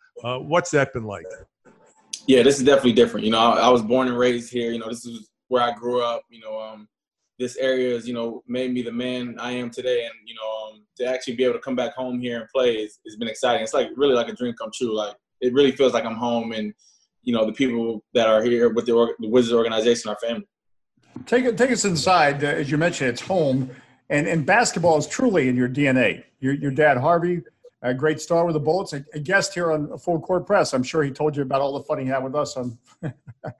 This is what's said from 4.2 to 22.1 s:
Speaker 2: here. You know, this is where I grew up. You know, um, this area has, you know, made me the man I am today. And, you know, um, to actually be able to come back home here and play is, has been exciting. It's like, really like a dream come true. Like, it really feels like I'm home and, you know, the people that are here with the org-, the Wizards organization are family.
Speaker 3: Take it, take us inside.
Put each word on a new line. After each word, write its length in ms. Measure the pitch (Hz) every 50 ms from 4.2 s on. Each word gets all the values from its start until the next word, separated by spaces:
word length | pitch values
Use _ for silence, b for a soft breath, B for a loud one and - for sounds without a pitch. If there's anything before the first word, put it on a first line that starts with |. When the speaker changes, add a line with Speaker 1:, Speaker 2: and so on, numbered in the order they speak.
| 123 123 120 120 117 - 123
Speaker 2:
here. 180 | 120 117 117
You 80 | 117 113
know, 100 | 113 113
this 160 | 120 117 -
is 240 | 120 117 110 104 _ _ _ _ -
where 160 | 127 123 120
I 80 | 120 117
grew 320 | 113 117 123 120 123 120
up. 180 | 120 117 113 - _
You 80 | 117 113
know, 220 | 110 110 110 110
um, 260 | 110 110 110 107 107 - _ _ _ _ _ _ _ _ _ -
this 180 | 123 123 -
area 380 | - 135 131 131 127 127 127 120
has, 120 | 117 110
you 80 | 120 123
know, 300 | 117 117 117 113 98 -
made 260 | - 120 127 131 127 123
me 100 | 123 117
the 100 | 117 117
man 440 | 117 127 127 127 123 123 120 117 117
I 120 | 117 120 123
am 160 | 123 123 120
today. 360 | 117 127 123 127 123 120 117
And, 100 | 117 113 110 107
you 80 | 113 117
know, 340 | 113 110 110 110 110 107 110
um, 160 | 107 107 _ _ _ -
to 80 | 123
actually 280 | 127 131 127 - 131 117
be 80 | 117 127
able 120 | 123 120
to 60 | 117
come 140 | - 135 127
back 200 | 123 123 113 -
home 260 | 131 127 127 123 123
here 180 | 123 123 117 117
and 100 | 110 - -
play 200 | 135 127 120 117
is, 240 | 107 107 104 - _ -
has 120 | 110 107
been 100 | 107 117
exciting. 380 | 113 - - 131 123 120 107 110
It's 100 | 110 -
like, 140 | 139 120 104 -
really 180 | 127 143 143 127
like 140 | 120 117 113
a 40 | 107
dream 200 | 107 123 120 117
come 160 | - - - -
true. 220 | - 127 113 107
Like, 220 | 107 104 104 - _ _ _ _ -
it 120 | 127 123 123
really 200 | 139 143 131 131
feels 200 | - 131 120 110
like 120 | 113 110
I'm 100 | 113 110
home 380 | 110 123 120 117 117 113 113 113
and, 200 | 110 107 104 104 _ b b b b b b b _ -
you 120 | 123 117
know, 100 | 113 110
the 80 | 107 104
people 520 | - 139 127 117 117 117 117 113 107 - _ -
that 160 | 120 113 110
are 160 | 110 110 113
here 280 | 120 120 117 120 113 107
with 140 | 120 117
the 60 | 120 117
org-, 240 | 117 117 113 - -
the 100 | 113 107
Wizards 260 | 113 127 120 113 120
organization 560 | 117 113 117 110 110 110 120 117 117 - 107
are 80 | 104 - 117
family. 240 | 117 117 107 101 _ _ _ _ _ _ _ _ _ _ _ _ _ - - -
Speaker 3:
Take 200 | - 220 254 254
it, 120 | 254 220 170
take 140 | 240 277 240
us 120 | - -
inside. 600 | 202 175 147 - 190